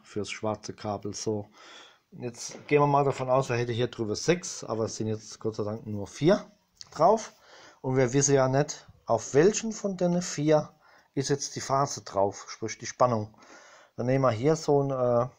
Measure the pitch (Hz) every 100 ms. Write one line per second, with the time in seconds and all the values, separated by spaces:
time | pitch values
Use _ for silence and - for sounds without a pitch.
0 | - - 98 - 110 104 - 95 107 101
1 | 104 101 - 107 104 - - - - _
2 | _ - 123 113 - - - 147 147 143
3 | 139 127 131 127 127 120 120 113 123 -
4 | 110 107 - 180 - - - 110 107 -
5 | 110 110 - - 113 110 104 113 113 104
6 | 98 - 147 202 - _ _ - - -
7 | 165 220 - - _ - - _ 135 131
8 | 127 135 139 139 131 135 147 - - -
9 | - 113 - 135 175 214 220 214 202 185
10 | 175 175 175 - 147 151 143 _ _ -
11 | _ - 131 139 - - - 135 139 -
12 | - 95 101 - - - 110 - 113 -
13 | 123 113 107 - - - - - _ -
14 | 120 135 131 110 139 156 - 143 139 135
15 | 123 120 123